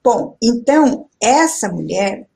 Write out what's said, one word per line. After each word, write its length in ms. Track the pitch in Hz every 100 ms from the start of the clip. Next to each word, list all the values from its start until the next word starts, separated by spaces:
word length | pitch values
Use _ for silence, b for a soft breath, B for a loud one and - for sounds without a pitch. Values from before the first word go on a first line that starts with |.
Bom, 340 | 247 208 - -
então, 680 | 226 240 - 294 285 262 - _
essa 480 | 214 277 320 - 202
mulher 600 | 170 156 180 196 - -